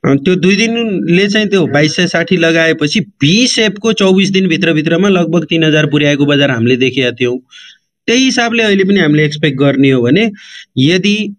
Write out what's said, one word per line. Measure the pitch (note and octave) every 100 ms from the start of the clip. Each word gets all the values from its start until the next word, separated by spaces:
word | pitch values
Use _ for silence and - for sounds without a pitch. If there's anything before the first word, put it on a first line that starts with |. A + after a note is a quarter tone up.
| -
अ, | C#3
त्यो | F3+ F3+
दुई | F3+ G3
दिनले | A3+ A#3 A#3 F3+ D#3+ F3 G3+
चाहिँ | G#3+ G#3+
त्यो | G3 C#3+
बाइस | C3+ D#3 -
सय | F3+
साठी | E3+ E3+ F3+
लगाएपछि | E3 E3 E3 D#3 D3+ A3
भी | - _ C#3+ G3+ B3
सेपको | - A3 G#3 A3+
चौबिस | G#3+ G3 F#3+ G3
दिन | F#3+ F#3+
भित्रभित्रमा | D#3+ E3 D#3 D#3 E3+ G3+
लगभग | F3+ E3 E3 D#3
तिन | E3
हजार | D#3 D#3 D3
पुर्याएको | D3 D3 C#3+ C#3+
बजार | C#3+ C#3
हामीले | A#2+ A#2 B2+
देखेका | C3 B2+ B2+
थियौँ। | A#2+ B2 B2+ _ - - - _ _ -
त्यही | A#3+
हिसाबले | C4 B3 A#3 A#3
अहिले | G#3+ G3
पनि | F#3+ G3+
हामीले | D#3 D3+ D3+
expect | D3 D#3 C3
गर्ने | C#3 C3+ C#3
हो | C3
भने | A#2+ E3 A3+ G#3 - - - C3
यदि, | C3+ F#3 G3 G#3 G3+